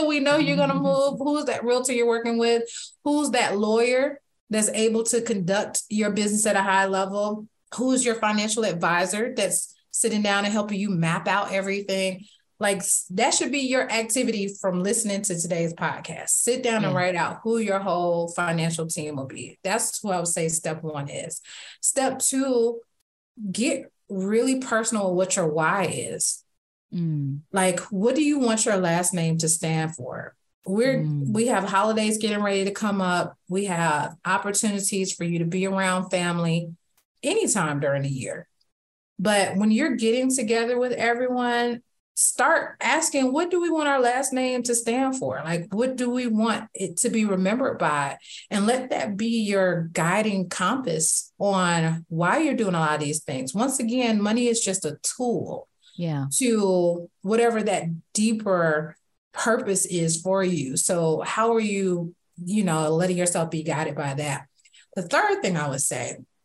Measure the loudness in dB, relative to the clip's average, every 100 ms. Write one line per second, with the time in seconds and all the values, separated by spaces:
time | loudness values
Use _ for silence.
0 | 2 2 4 4 4 2 2 2 2 2
1 | 2 0 0 0 -2 -2 0 2 2 2
2 | 2 2 0 2 2 2 -2 -10 -16 -6
3 | 0 0 2 2 2 2 2 2 4 2
4 | 0 -4 _ _ _ -2 0 0 2 2
5 | 0 -2 0 -2 0 0 0 -6 -4 0
6 | 0 0 0 2 2 2 4 4 4 2
7 | 0 -2 -2 -4 -10 _ _ -2 2 2
8 | 2 0 0 2 0 0 0 0 2 2
9 | 0 0 -2 -2 0 -2 -4 -12 _ -2
10 | 0 2 2 2 2 0 -2 -2 0 0
11 | 0 0 0 0 0 -2 -2 -4 -2 -2
12 | -2 -4 -14 _ _ _ -2 0 0 -2
13 | -2 0 2 2 0 0 0 0 0 -2
14 | 0 0 0 -2 -4 -4 -2 0 0 0
15 | -2 -2 -2 -4 -2 -2 -2 -2 -4 -4
16 | -10 -8 -2 0 0 0 0 0 2 2
17 | 0 0 -2 -4 -2 0 0 0 0 0
18 | 2 0 -2 -2 0 0 0 -2 -4 -6
19 | -6 -8 -10 -12 -16 -8 -4 -2 -2 -4
20 | -2 -2 -2 -2 -2 -2 -4 -6 -6 -8
21 | -8 -8 -10 -12 -16 -18 -20 -4 -2 0
22 | 0 0 -2 0 2 2 2 -2 -12 _
23 | _ _ _ -12 -6 -2 0 -2 -6 _
24 | -10 -6 0 2 2 0 0 -2 0 -2
25 | 0 0 0 0 0 2 2 2 0 -2
26 | -6 -4 -4 -4 _ _ _ _ _ -4
27 | -2 -2 -2 -6 -4 0 0 0 -4 0
28 | 2 2 2 2 2 2 2 2 2 2
29 | 0 0 0 0 0 0 0 0 -2 -6
30 | -10 -10 -12 -18 _ _ -4 0 2 2
31 | 0 -2 0 2 2 2 2 2 2 2
32 | 0 0 -2 0 0 0 0 -2 -2 0
33 | 2 0 -2 -8 -4 -2 0 0 2 2
34 | -2 -6 -2 -2 0 0 0 0 -2 -2
35 | -2 -2 -2 0 0 0 0 0 2 0
36 | 0 0 0 0 0 0 -2 -12 _ _
37 | _ _ 0 2 2 2 0 0 0 0
38 | -2 -4 -6 -10 -14 _ _ _ _ _
39 | _ -2 4 4 4 2 4 4 2 2
40 | 2 2 2 0 0 0 0 0 -2 0
41 | 0 0 0 0 0 0 0 -4 -10 _
42 | _ -2 0 2 4 4 0 -4 0 0
43 | 2 2 2 2 0 0 0 0 2 2
44 | 2 2 0 -2 0 -2 0 -2 0 0
45 | 0 -2 -4 -4 -4 -4 -2 -2 -2 0
46 | -2 -2 0 2 2 0 -6 -8 -6 0
47 | 0 2 2 2 2 2 0 0 0 0
48 | -2 -6 -14 -20 -6 0 2 2 0 -4
49 | -2 -2 -2 0 2 2 2 0 -2 0
50 | 2 2 2 0 -2 -2 0 0 -2 0
51 | 0 0 -4 -2 2 2 4 4 2 0
52 | -4 0 2 2 2 0 0 2 2 0
53 | 0 -4 -4 -6 -4 -2 -2 0 0 0
54 | 2 2 2 2 2 2 0 -2 -4 -6
55 | -6 -4 -2 -2 -4 -10 -12 _ _ -8
56 | -4 -2 -2 0 2 2 4 4 2 0
57 | -6 _ 0 2 4 2 0 -2 -2 -8
58 | -6 0 0 0 0 2 2 0 -2 -12
59 | _ _ _ -4 0 0 0 -2 -2 -2
60 | 0 -2 0 0 2 0 -2 -2 0 0
61 | 2 0 -2 0 2 2 0 0 0 0
62 | -4 -10 _ -12 -2 0 2 2 2 2
63 | 2 0 0 0 -2 -4 -2 -2 -4 -4
64 | -4 -4 -4 -6 -10 _ _ -20 _ -8
65 | 0 2 2 0 0 0 -2 -2 -2 -4
66 | -6 -8 -16 _